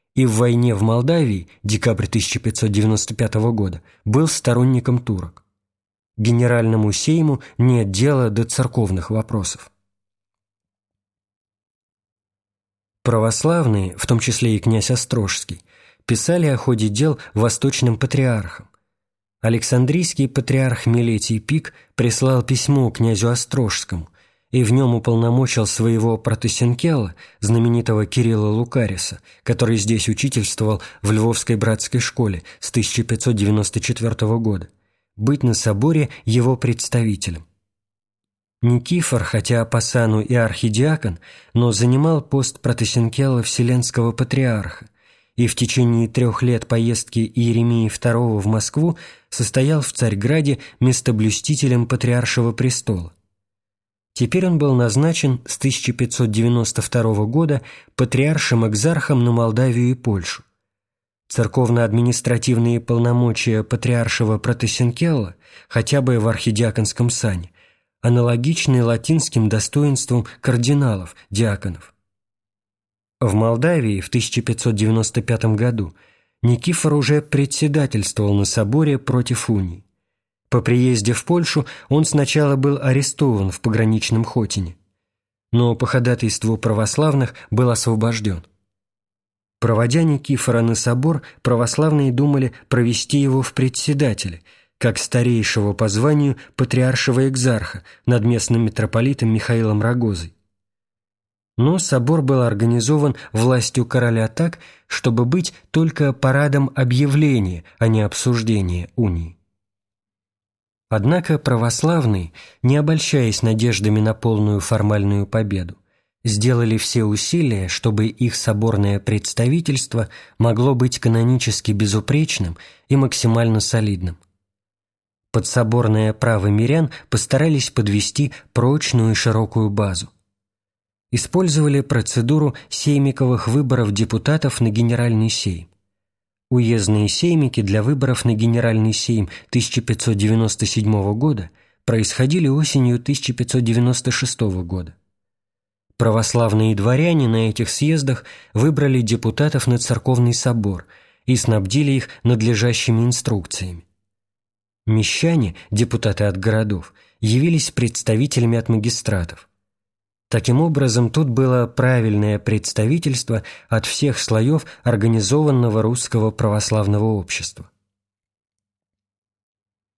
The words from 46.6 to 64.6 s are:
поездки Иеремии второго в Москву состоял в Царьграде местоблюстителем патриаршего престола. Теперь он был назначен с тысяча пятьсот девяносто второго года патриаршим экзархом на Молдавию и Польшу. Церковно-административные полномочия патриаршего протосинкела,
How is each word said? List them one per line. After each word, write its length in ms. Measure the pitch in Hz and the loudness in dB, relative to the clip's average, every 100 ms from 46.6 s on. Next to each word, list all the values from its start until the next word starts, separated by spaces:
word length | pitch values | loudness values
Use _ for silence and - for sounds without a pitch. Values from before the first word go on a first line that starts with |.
| - | -2
поездки 640 | 117 117 110 - 113 113 | 0 0 -2 -4 -4 -2
Иеремии 540 | 123 117 113 117 117 110 | 0 0 2 2 2 0
второго 500 | - 120 117 117 104 | -2 -2 0 0 0
в 60 | 104 | 0
Москву 500 | 110 - 147 170 165 - - _ | -2 -2 -2 -2 -2 -12 -20 _
состоял 540 | - 113 131 139 156 | -6 -2 0 2 0
в 100 | - | -2
Царьграде 680 | - 117 101 120 160 143 131 - - | -2 -2 0 0 0 0 -4 -8 0
местоблюстителем 1080 | 127 120 123 107 110 - - 143 135 123 117 | 0 2 0 2 0 0 -2 0 2 2 0
патриаршего 640 | 127 120 120 117 127 117 | -2 0 0 0 0 0
престола. 600 | 117 123 - - 92 82 _ _ _ _ _ _ _ _ _ _ | 0 -2 -2 -4 -4 -6 _ _ _ _ _ _ _ _ _ _
Теперь 320 | - 123 185 180 | -4 0 2 2
он 100 | 160 | 2
был 180 | 143 | 2
назначен 680 | 127 117 117 160 165 139 123 | 2 2 2 0 2 0 -2
с 140 | - - | -6 -4
тысяча 340 | 139 - - | -2 -2 -4
пятьсот 380 | 120 117 - 117 | -4 -4 -2 0
девяносто 500 | 107 117 120 110 - | 2 2 2 0 -4
второго 460 | - 120 110 104 107 | -2 0 0 0 0
года 340 | 143 160 135 - - _ - | 0 0 -2 -6 -20 _ -4
патриаршим 680 | 127 131 147 151 - 117 113 | -2 0 0 0 0 0 0
экзархом 560 | 107 151 151 - 131 | 0 0 -2 0 2
на 80 | 120 | 2
Молдавию 600 | 120 117 110 131 120 120 | 2 0 2 0 2 0
и 40 | |
Польшу. 480 | 123 120 98 82 - _ _ _ _ _ _ _ _ _ | 0 -2 -2 -4 -12 _ _ _ _ _ _ _ _ _
Церковно-административные 1500 | - 110 131 120 117 113 113 120 - 120 117 127 117 117 120 | -2 0 0 2 2 2 2 2 0 -2 -2 0 2 2 0
полномочия 800 | 117 117 120 120 120 110 120 110 | 0 0 2 2 2 0 0 0
патриаршего 760 | 104 123 - 120 110 - 110 107 | -2 -2 0 0 -2 -2 0 0
протосинкела, 960 | 127 120 | -2 -2